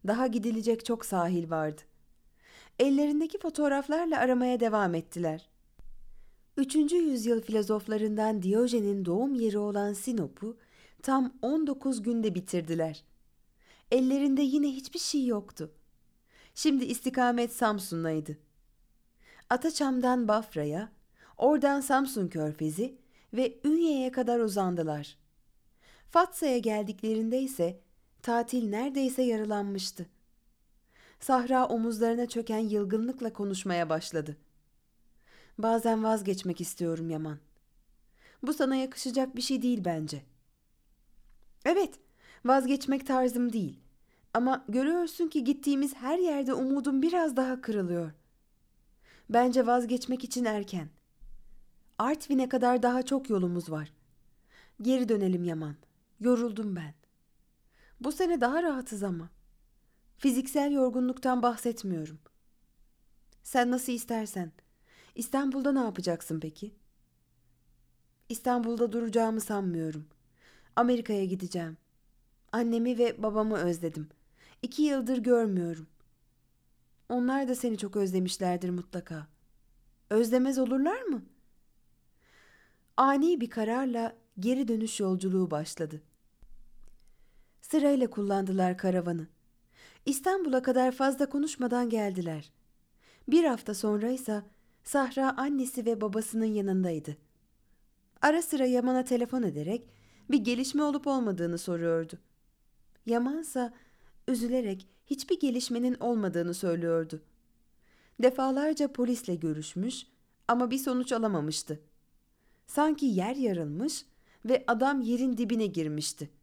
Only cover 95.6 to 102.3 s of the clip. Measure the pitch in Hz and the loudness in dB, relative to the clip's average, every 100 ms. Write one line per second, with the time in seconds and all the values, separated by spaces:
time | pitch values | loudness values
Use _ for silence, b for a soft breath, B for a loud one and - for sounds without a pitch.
95.6 | 254 - 226 220 208 214 220 226 220 214 | -2 -2 -2 0 0 -2 -2 -2 0 0
96.6 | 196 190 185 160 151 147 _ _ _ _ | 0 0 0 -2 -6 -12 _ _ _ _
97.6 | _ _ _ _ _ _ 285 320 330 294 | _ _ _ _ _ _ 2 2 0 0
98.6 | 254 247 247 254 254 247 240 254 208 147 | 2 4 2 0 2 0 0 -2 -2 -2
99.6 | 151 233 - b b b b 262 214 240 | -4 -6 -8 b b b b 0 2 0
100.6 | 269 285 294 285 285 269 226 185 170 170 | 0 0 0 0 0 0 0 0 -2 -2
101.6 | - 175 170 165 165 175 _ | -4 -2 0 0 -2 -12 _